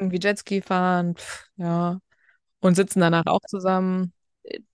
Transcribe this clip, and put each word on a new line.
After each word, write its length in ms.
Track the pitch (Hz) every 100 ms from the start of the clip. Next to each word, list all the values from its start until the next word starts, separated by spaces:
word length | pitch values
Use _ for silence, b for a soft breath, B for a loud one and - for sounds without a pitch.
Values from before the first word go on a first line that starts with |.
irgendwie 180 | 190 180
Jetski 400 | 202 202 - 196
fahren, 540 | - 185 180 180 175 170
pff, 300 | - - - -
ja. 420 | 170 170 175 185 - _ _ _ _ _
Und 140 | 185 180
sitzen 240 | 196 190
danach 260 | 170 165 165
auch 140 | 196 -
zusammen. 640 | 196 185 185 185 185 180 - _ _ - - -